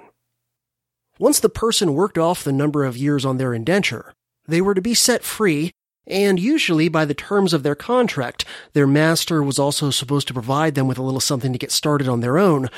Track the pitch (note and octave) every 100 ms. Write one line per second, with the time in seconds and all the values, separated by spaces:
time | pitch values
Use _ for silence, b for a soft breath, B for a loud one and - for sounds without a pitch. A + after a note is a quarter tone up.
0 | - _ _ _ _ _ _ _ _ _
1 | _ - B3 - G#3+ - A3+ A3 F#3 C#3+
2 | F#3+ - E3 F3+ - C3+ D3 D3 C3+ A#2+
3 | C#3+ C#3+ C3+ B2+ C3 A#2 A2+ G3 - A2+
4 | - - _ _ - E3 F#3+ G3 F#3+ A#3
5 | - B3 - - G#3+ D3 E3 - _ _
6 | - F#3 G3+ F#3 G3+ D#4 - D#3+ E3 D#3+
7 | D#3 - - G3+ F#3+ D#3+ C#3 C#3+ - B3
8 | A#3+ - A#2+ - B B B D3+ C#3 C#3+
9 | D#3 E3 - D#3+ C#3+ C3+ C#3 C#3+ D3 B2+
10 | B2 C#3+ - B2 A#2 C#3 D#3+ C#3 C3 B2
11 | C3 C3 - C#3 C3 B2+ C#3 - D3+ D3
12 | C3 A#2+ A#2+ D3 G3+ D3+ B2+